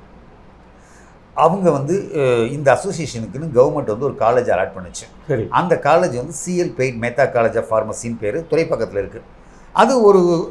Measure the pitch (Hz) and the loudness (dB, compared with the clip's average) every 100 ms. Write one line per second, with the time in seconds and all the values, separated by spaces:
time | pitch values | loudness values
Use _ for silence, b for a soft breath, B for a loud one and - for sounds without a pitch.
0 | - - - - - - - - b b | -20 -20 -20 -20 -20 -20 -20 -20 b b
1 | b b - - 160 196 180 139 139 196 | b b -14 2 2 4 2 0 -2 -4
2 | 190 156 131 120 117 143 139 120 196 165 | -4 -2 0 2 0 0 2 2 0 -6
3 | 143 117 113 135 165 120 147 151 123 107 | -8 -8 -10 -10 -2 4 4 2 -4 -4
4 | 139 - 113 123 110 90 98 95 87 - | -4 0 2 2 2 0 -2 -6 -14 -16
5 | - - - 123 95 123 175 165 143 165 | -18 -20 -6 -4 0 0 2 0 4 2
6 | 180 123 156 - 175 180 160 - 131 117 | 2 -4 -8 -10 -6 -4 -4 -2 -4 -2
7 | 120 120 131 123 113 113 - 110 110 - | -6 0 0 2 0 0 0 -2 -2 -8
8 | 120 117 104 - 160 156 160 113 101 98 | -8 -6 -6 -6 -2 -2 0 -4 -4 -4
9 | 95 113 - - b b b - 226 262 | -6 -12 -20 -20 b b b 2 4 6
10 | 208 190 175 165 - | 6 6 4 2 -2